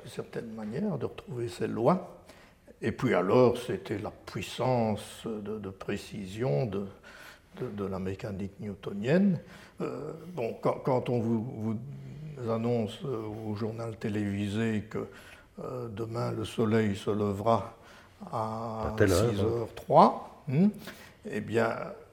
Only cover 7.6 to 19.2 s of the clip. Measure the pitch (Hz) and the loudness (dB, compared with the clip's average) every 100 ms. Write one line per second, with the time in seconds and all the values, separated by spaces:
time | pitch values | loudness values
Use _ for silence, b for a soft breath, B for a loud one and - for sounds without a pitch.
7.6 | 127 104 98 95 92 98 113 95 98 - | -8 -4 -4 -2 -4 -4 -6 -6 -6 -6
8.6 | 104 95 - 101 113 165 202 160 B B | -10 -8 -8 -4 2 4 6 2 B B
9.6 | B - 151 127 147 165 165 175 113 - | B -8 -6 -6 -8 -10 -10 -4 -4 0
10.6 | - - - 127 120 123 113 113 117 110 | -2 0 2 0 2 0 2 0 -2 -4
11.6 | 110 110 - - - - - - 120 113 | -4 -4 -6 -14 -14 -14 -12 -8 -2 0
12.6 | 117 120 107 - 143 117 107 107 110 104 | 0 0 0 -4 -6 -6 -6 -8 -6 -4
13.6 | 107 113 117 107 117 104 101 101 104 104 | -4 -4 -8 -6 -4 -2 0 0 0 0
14.6 | 113 107 - 110 110 B B B B - | 2 0 -2 -6 -6 B B B B -12
15.6 | 165 127 120 104 113 113 120 117 104 - | -8 -6 -8 -6 -6 -2 -2 -2 -6 0
16.6 | 110 113 110 98 - 104 104 98 104 113 | 4 4 4 0 0 2 2 2 2 2
17.6 | 95 - B B B - 202 117 110 110 | 2 -12 B B B -18 -8 -4 -4 -4
18.6 | 113 110 110 110 104 90 | -6 -4 -4 4 6 8